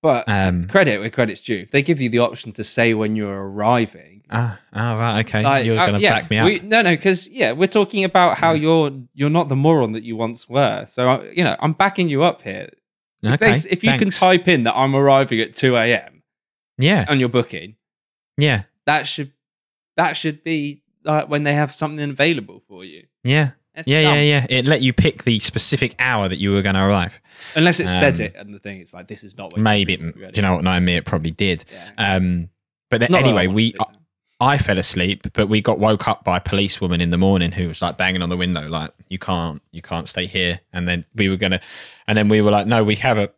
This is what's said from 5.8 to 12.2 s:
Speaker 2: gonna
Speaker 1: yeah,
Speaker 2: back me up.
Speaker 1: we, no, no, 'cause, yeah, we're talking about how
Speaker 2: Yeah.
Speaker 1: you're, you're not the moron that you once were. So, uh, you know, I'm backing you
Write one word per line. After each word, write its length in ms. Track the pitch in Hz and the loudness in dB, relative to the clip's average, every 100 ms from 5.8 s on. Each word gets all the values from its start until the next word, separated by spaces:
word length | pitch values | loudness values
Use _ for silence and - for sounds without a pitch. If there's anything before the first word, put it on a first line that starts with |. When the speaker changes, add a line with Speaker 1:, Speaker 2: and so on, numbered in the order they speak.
| - | 2
Speaker 2:
gonna 120 | 101 | 2
Speaker 1:
yeah, 200 | 208 110 | 2 2
Speaker 2:
back 100 | 165 | 0
me 80 | 107 | 2
up. 60 | 139 | 2
Speaker 1:
we, 120 | 208 | 0
no, 220 | 196 220 | 2 2
no, 140 | 196 165 | 4 2
'cause, 320 | 190 185 - | 2 0 -4
yeah, 240 | 269 147 | -2 -2
we're 140 | 127 190 | 2 0
talking 360 | 214 202 208 | 2 0 0
about 320 | 190 190 175 - | 0 4 2 2
how 140 | 165 | 2
Speaker 2:
Yeah. 100 | 160 | 2
Speaker 1:
you're, 300 | 151 165 147 135 123 | 2 2 2 -4 -16
you're 160 | - 143 | -4 0
not 180 | 160 151 | 0 0
the 80 | 135 | 2
moron 360 | 147 160 117 | 4 4 2
that 100 | 113 | -2
you 140 | 117 113 | -8 -6
once 320 | 113 117 - | -6 -6 -6
were. 360 | 127 131 107 104 | 0 0 -2 -8
So, 220 | - 127 | -2 0
uh, 160 | 131 - | 0 -2
you 120 | - | -2
know, 120 | 165 - | 0 0
I'm 120 | 156 | -2
backing 360 | 156 196 196 175 | 0 0 0 -2
you 140 | 139 | 2